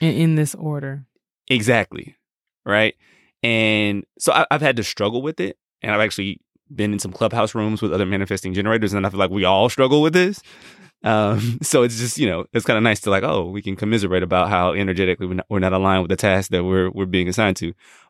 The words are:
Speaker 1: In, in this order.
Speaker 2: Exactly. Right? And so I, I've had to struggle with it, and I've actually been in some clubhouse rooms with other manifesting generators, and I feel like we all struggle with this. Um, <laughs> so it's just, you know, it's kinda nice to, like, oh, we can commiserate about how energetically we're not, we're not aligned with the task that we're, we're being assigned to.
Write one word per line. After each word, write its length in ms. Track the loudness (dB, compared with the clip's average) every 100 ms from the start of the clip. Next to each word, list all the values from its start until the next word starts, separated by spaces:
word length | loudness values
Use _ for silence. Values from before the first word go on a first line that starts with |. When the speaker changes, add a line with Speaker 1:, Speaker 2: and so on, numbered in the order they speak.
Speaker 1:
In, 120 | -2
in 220 | 2 2 2
this 180 | 0 -4
order. 500 | -8 -8 -8 -12 -14 _ _ _ -2
Speaker 2:
Exactly. 680 | 0 2 2 0 -6 -16 -20 _ _ _ _ -2
Right? 300 | 2 2 -2 _ _ _ _
And 640 | 0 2 2 2 0 -2 -8 -6
so 140 | 0
I, 120 | 2 2
I've 100 | 2
had 140 | 0 0
to 60 |
struggle 380 | -2 -2 -2 -2
with 180 | -4 -6
it, 180 | -8 -8 _ _
and 120 | -2
I've 80 | 0
actually 400 | 0 -2 -6 -6 _ _ -14
been 180 | -4 -2
in 80 | -2
some 140 | -6
clubhouse 420 | -2 -2 0 -2 -2
rooms 260 | -2 -2
with 120 | -2
other 120 | -2 -2
manifesting 480 | -2 -2 -4 -4
generators, 380 | -4 0 0 0
and 140 | -2 -2
I 20 |
feel 100 | 0
like 100 | -2
we 140 | 2 2
all 240 | 4 2
struggle 320 | 2 4 4
with 100 | 4
this. 300 | 2 2 -2 -14 -20 -20 -20 -20 _
Um, 560 | 0 2 2 0 0 -2
<laughs> 20 |
so 220 | 0 2
it's 140 | 2 0
just, 200 | -4 -2
you 100 | 0
know, 180 | -2 -2
it's 140 | -2 0
kinda 160 | 2
nice 180 | 2 2
to, 80 | 2
like, 140 | 0
oh, 220 | 2 -2 -4
we 160 | -6
can 160 | -8 -4
commiserate 460 | -2 0 0 0
about 260 | 2 2 2
how 240 | 2 2
energetically 540 | 0 -2 0 0 0 -4
we're 80 | -6
not, 100 | -4
we're 120 | -2
not 120 | 0
aligned 300 | 2 2 2
with 80 | 0
the 80 | 0
task 320 | 2 0 0
that 160 | -2 0
we're, 240 | 0 0
we're 160 | -2 -2
being 240 | -2 -2
assigned 260 | 0 0 0
to. 160 | -6 -10 _ -20 _